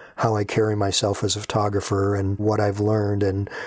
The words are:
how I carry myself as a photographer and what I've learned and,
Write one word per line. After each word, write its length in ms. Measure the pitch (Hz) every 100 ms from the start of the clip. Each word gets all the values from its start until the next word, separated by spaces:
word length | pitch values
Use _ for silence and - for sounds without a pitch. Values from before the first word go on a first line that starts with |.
| - -
how 180 | 113
I 100 | 107
carry 300 | 104 113 110
myself 480 | 104 98 - 104 101
as 140 | 104 101
a 40 |
photographer 760 | 104 110 104 101 - 98 98 101
and 220 | 98 101
what 200 | 107 104
I've 220 | 101 98
learned 420 | 104 107 104 101
and, 280 | 98 98 98 -